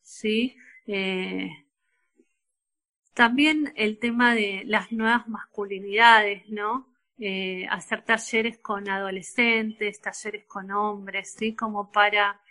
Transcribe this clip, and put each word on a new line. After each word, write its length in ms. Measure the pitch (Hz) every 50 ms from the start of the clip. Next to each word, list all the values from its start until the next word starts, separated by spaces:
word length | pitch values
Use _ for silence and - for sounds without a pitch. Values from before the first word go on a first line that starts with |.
| _
¿sí? 540 | - - - - 214 214 220 240 254 - - - - - - _
Eh, 640 | - 202 196 190 190 190 185 185 185 185 185 190 190 160 - _ _ _ _ _ _ _ _ _ _ _ _ _ _ _ _ _ _ _ _ _ _ _ _ _ _ _ _ _ _ -
también 580 | - 240 233 240 262 294 311 311 311 294 277 -
el 220 | - 214 214 214 -
tema 360 | - 240 233 233 247 240 233
de 280 | 226 208 202 196 190 -
las 260 | - 214 220 - - 233
nuevas 340 | 226 220 226 233 240 226 226
masculinidades, 1200 | 220 - - - _ - 202 196 202 190 196 202 196 214 233 233 226 214 208 202 202 196 - 208
¿no? 380 | 220 208 208 214 233 269 262 _ _ _ _ _ _ -
Eh, 480 | 220 202 190 190 190 190 185 185 185 -
hacer 320 | - 190 - - 233 220 -
talleres 560 | - 226 220 - - - 226 220 233 226 -
con 300 | - - 208 202 202 202
adolescentes, 1120 | 196 196 196 196 196 190 180 - - - 240 233 226 226 220 220 214 - 208 208 202 - -
talleres 420 | 202 190 - - 214 208 208 -
con 240 | - - 202 190 196
hombres, 640 | 196 208 208 208 208 202 196 196 190 196 190 - - -
¿sí? 160 | 214 226 220
Como 360 | - 233 220 208 202 202 202 -
para, 480 | 208 208 208 208 208 208 202 202 _ _ _